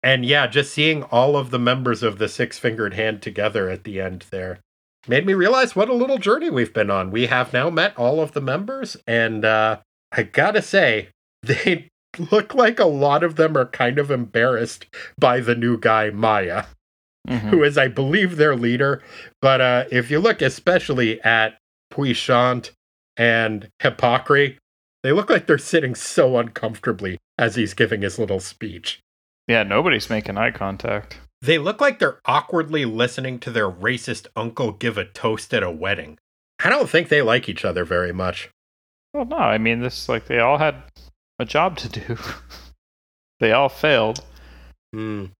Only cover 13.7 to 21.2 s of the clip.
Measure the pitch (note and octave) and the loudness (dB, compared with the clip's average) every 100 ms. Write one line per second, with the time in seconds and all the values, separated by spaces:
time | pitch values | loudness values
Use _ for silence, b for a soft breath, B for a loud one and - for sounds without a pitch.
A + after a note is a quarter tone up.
13.7 | - B2 C3+ C#3+ C3+ A#2 A2+ B2 A#2 A#2 | 0 0 0 0 -2 -2 0 2 0 -4
14.7 | - - B B - C3+ B2+ A#2 A#2+ A#2+ | -8 -18 B B 2 4 4 0 0 0
15.7 | A2+ A2+ A2 G#2+ G2+ A2 G#2+ F2+ F2 - | 2 4 2 2 0 2 2 0 -4 -8
16.7 | - _ _ _ _ - B2 G#2+ F3+ D3 | -20 _ _ _ _ -6 -6 2 4 4
17.7 | C#3+ C3 B2 C3+ F#3+ F#3+ D#3+ D3+ B2+ A#2+ | 2 0 0 0 2 0 2 2 4 0
18.7 | B2 C#3+ C#3 B B B _ C3+ C3 B2+ | 2 0 -2 B B B _ 2 4 4
19.7 | B2 B2+ B2 A#2+ C#3+ A3 G#3+ C#3 - - | 2 2 -2 0 2 2 2 -2 0 0
20.7 | F3+ - B2+ A2+ A2 | 0 0 0 0 0